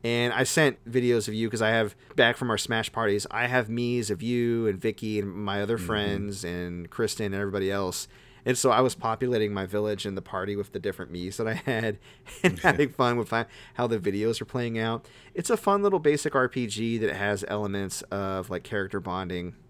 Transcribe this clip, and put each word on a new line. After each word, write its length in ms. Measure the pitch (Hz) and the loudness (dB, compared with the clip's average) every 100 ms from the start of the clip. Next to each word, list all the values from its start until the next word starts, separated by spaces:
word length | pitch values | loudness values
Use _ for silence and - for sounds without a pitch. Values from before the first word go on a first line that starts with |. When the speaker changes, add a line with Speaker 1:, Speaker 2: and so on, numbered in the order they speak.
Speaker 1:
And 280 | 117 117 120 | 0 2 2
I 120 | 113 | 2
sent 340 | 127 - 147 - 117 | 2 4 4 2 -2
videos 380 | 123 123 120 104 | 2 4 2 2
of 80 | |
you 160 | 107 113 | -2 -2
'cause 100 | 110 | 2
I 100 | 110 | 2
have, 260 | 113 107 - - | 4 2 -4 -6
back 220 | - 120 120 | 4 4 4
from 140 | 123 | 0
our 80 | 107 | -2
Smash 340 | - 113 107 | 0 -2 -2
parties, 340 | - 113 101 - | 0 2 0 -2
I 160 | 110 120 | -4 0
have 180 | 127 110 | 0 0
Mii's 440 | 117 120 123 104 | -2 0 0 -2
of 120 | 92 | -2
you 460 | 113 120 120 117 110 | 0 2 2 2 2
and 120 | 95 | 0
Vicky 380 | 113 101 110 107 | -2 -2 -2 -2
and 160 | 101 | -2
my 260 | 92 101 101 | -4 -2 -2
other 160 | 101 113 | 0 -2
Speaker 2:
Mm-hmm. 100 | 90 | 0
Speaker 1:
friends 580 | 107 104 101 101 95 | 0 0 -2 -4 -6
and 440 | 87 87 87 87 85 | -6 -6 -6 -8 -10
Kristen 380 | - 110 - 107 | -2 -2 0 -4
and 80 | |
everybody 340 | 98 101 98 95 | -2 -2 0 0
else. 340 | 101 92 - - - - - | 0 -2 -4 -10 -16 -20 -8
And 120 | - 127 | -2 2
so 140 | 131 | 4
I 100 | 113 | 4
was 140 | 131 | 4
populating 580 | - 117 113 127 120 107 | 0 -4 -2 0 0 0
my 140 | 98 92 | -2 -2
village 400 | 104 107 101 101 | -2 -2 -2 -4
and 100 | 95 | -6
the 60 | |
party 320 | - 95 98 | -6 -6 -4
with 160 | 101 98 | -4 -6
the 60 | 101 | -6
different 340 | 98 - 92 | -6 -6 -10
Mii's 240 | 87 90 98 | -8 -8 -4
that 100 | 110 | -4
I 60 | |
had 440 | 110 - 113 113 101 - - | -4 -2 -2 -2 -4 -12 -20
<laughs> 220 | - - | -20 2
and 140 | 180 - | 2 4
Speaker 2:
<laughs> 40 | |
Speaker 1:
having 280 | 180 - 143 | 4 4 2
fun 260 | - 123 120 | 4 2 2
with 120 | 107 | 0
fi-, 160 | 117 117 - - | -2 -2 -10 -12
how 140 | - 120 | -4 0
the 100 | 113 | 0
videos 400 | 98 98 110 113 | 0 0 0 0
were 80 | 127 | -4
playing 320 | 131 120 113 | -4 -2 -2
out. 260 | 113 117 - - - | -2 -2 -8 -20 -10
It's 160 | - - | -6 0
a 60 | 226 | 2
fun 260 | - 202 | 4 4
little 160 | 202 190 | 4 4
basic 380 | 170 151 156 139 | 4 4 2 2
R 120 | 127 | 2
P 200 | 131 117 | 0 -4
G 280 | 107 117 113 | -2 -2 0
that 180 | 107 92 | 0 0
has 280 | 101 101 - | 0 0 -2
elements 540 | 104 104 98 98 - | -2 -2 -2 -4 -6
of, 480 | - 98 98 95 90 | -6 -4 -2 -4 -4
like, 120 | 92 | -8
character 380 | - 107 95 101 | -4 -4 -2 -4
bonding. 560 | 92 90 92 90 87 - | -4 -4 -4 -6 -8 -12